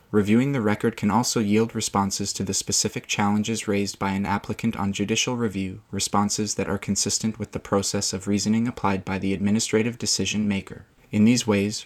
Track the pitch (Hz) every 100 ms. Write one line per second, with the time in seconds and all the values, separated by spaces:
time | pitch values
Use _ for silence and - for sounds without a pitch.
0 | _ 107 101 113 135 139 104 104 117 -
1 | 104 101 120 - 104 107 113 113 - 101
2 | 98 - 98 - 98 95 - 101 - -
3 | - - 104 104 107 113 - 101 101 -
4 | 98 98 98 101 - 104 117 110 98 98
5 | 101 113 - 120 117 95 95 104 - 98
6 | - 101 104 - 107 - 95 98 - 98
7 | - - 110 110 104 - - 101 98 101
8 | - 98 98 101 98 110 120 120 98 98
9 | 95 95 98 95 101 107 - 110 117 117
10 | 107 - 98 104 104 98 - - - _
11 | _ 107 107 123 113 101 101 110